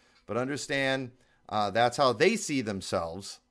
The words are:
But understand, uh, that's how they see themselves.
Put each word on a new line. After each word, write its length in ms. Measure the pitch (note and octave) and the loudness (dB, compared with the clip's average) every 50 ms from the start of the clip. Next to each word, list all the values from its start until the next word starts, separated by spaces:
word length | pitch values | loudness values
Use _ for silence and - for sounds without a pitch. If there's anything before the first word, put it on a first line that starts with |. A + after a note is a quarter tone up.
| _ _ _ _ _ | _ _ _ _ _
But 100 | - G#2 | -6 -4
understand, 760 | A#2 B2+ C3+ D3 B2+ - - C#3+ C#3 C3+ C3+ C3+ C3+ C3 A#2+ - _ _ _ _ _ _ - | -2 -2 -2 -4 -6 -6 -4 -2 0 0 0 0 -2 -4 -8 -12 _ _ _ _ _ _ -4
uh, 220 | - G#2+ G#2 G2+ | -2 0 0 2
that's 260 | F#2+ A2+ A#2+ B2 - | 4 4 4 4 4
how 160 | - C#3+ B2+ | 4 4 4
they 240 | A#2 G#2+ D#3+ F#3+ A#3 | 4 4 4 4 2
see 240 | - - - D3 C3 | 2 -2 -2 -2 -2
themselves. 800 | A2+ A2 G2 F#2+ - - G#2+ F#2 E2+ E2 E2 G2 G2 - - - _ _ | -2 -2 -4 -6 -4 -4 -2 -2 -2 -4 -8 -10 -12 -14 -16 -18 _ _